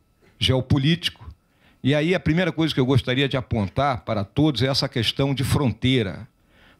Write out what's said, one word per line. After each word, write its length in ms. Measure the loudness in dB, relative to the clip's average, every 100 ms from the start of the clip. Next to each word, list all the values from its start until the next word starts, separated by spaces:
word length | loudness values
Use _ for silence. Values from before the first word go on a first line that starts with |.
| _ _ _ -4
geopolítico. 920 | 0 0 2 2 2 0 -4 -10 -20 -20 _ _ _ _
E 100 | 0
aí 220 | 2 2
a 60 | 0
primeira 320 | 0 0 0
coisa 200 | 0 -2
que 60 | 0
eu 80 | 2
gostaria 420 | 2 2 0 0
de 80 | -2
apontar 680 | -4 -2 -2 -2 -2 -2
para 180 | -4 -4
todos 400 | -4 0 2 2
é 40 | 0
essa 220 | 0 -2
questão 460 | -2 -2 0 0
de 80 | 0
fronteira. 840 | 0 0 0 0 0 2 0 -6 -16 _ _ _ -20 _